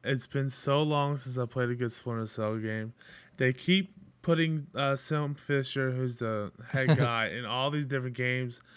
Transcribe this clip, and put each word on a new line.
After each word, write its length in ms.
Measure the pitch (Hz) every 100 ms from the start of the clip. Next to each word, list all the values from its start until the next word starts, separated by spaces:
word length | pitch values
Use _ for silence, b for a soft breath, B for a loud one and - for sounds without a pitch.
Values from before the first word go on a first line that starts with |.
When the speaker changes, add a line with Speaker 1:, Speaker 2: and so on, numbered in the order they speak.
Speaker 1:
it's 240 | 117 135 -
been 220 | 139 135
so 340 | - 143 143
long 340 | 151 147 143 143
since 200 | 127 127
I 80 | 120
played 240 | 131 123
a 60 | 123
good 160 | 120
Splinter 360 | - 123 113 107
Cell 300 | - 107 110
game. 360 | 110 110 110 - B B B -
They 160 | 127
keep 400 | 127 - 190 190 - - _
putting, 460 | - 165 160 156 143 131
uh, 200 | 139 139
Sam 400 | - 151 147 143
Fisher, 560 | - 139 131 139 131
who's 260 | 127 127 117
the 340 | 113 107 104 - -
head 160 | 135 131
Speaker 2:
<laughs> 100 | 131
Speaker 1:
guy, 300 | 120 117 107
in 160 | 107 113
all 260 | 123 143
these 140 | 147 135
different 300 | 135 127 123
games. 460 | 123 127 123 120 B